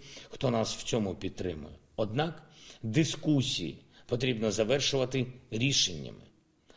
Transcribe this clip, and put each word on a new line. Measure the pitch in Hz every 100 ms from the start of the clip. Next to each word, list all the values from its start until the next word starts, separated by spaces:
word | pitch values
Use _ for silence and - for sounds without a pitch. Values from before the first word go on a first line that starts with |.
| - - -
хто | - 131
нас | 117 107 -
в |
цьому | - 120 101
підтримує. | 82 92 - 92 80 73 78 _ -
Однак | 107 117 165 160 - - - -
дискусії | 113 110 160 - 151 143 127 - 80 - - - -
потрібно | 120 127 113 110
завершувати | 95 107 139 135 139 127 135 123 - -
рішеннями. | 110 135 131 - 80 62 50 50 _ _ _ _